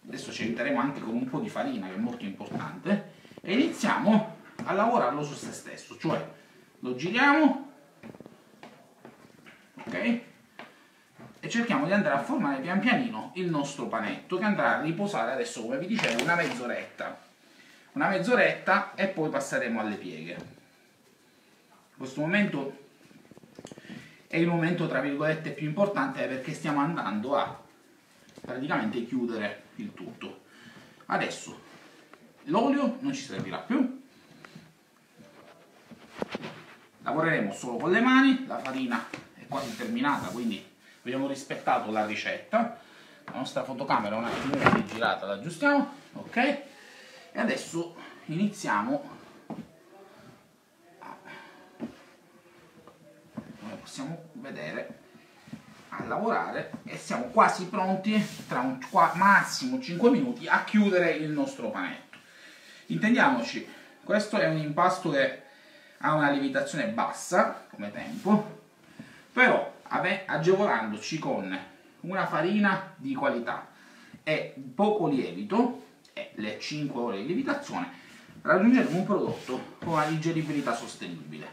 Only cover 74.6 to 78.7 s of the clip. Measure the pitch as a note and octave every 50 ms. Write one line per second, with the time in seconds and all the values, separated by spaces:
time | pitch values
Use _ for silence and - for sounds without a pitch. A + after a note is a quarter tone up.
74.6 | - B2+ - - G3+ G#3 G#3+ G#3 E3 D3 C#3 B2+ G2 E2+ E2+ F#2 G#2 G#2+ F#3 A3+
75.6 | B3+ A#3+ - - - - - _ _ - _ - - - - - G#2+ G#2+ G#2 -
76.6 | - - D3 D3+ D3 C3 B2+ A#2+ A#2+ A2+ G2 G2 G#2+ C#3+ F3+ B3 - - C#4+ C#4+
77.6 | - - G#3+ - - - - - - - - - - - - - - - D#3+ F3+
78.6 | G3+ A#3+